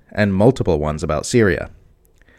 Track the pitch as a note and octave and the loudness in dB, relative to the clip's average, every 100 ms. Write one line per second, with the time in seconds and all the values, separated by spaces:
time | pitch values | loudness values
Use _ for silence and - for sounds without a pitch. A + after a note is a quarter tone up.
0 | _ - G#2 F#2+ A#2+ - - D#2 D2+ D2 | _ -2 0 2 2 2 0 -2 -2 -4
1 | D#2 D2+ - B2 G#2 E2 - - _ _ | -4 -6 0 2 2 0 -6 -16 _ _
2 | _ _ _ | _ _ _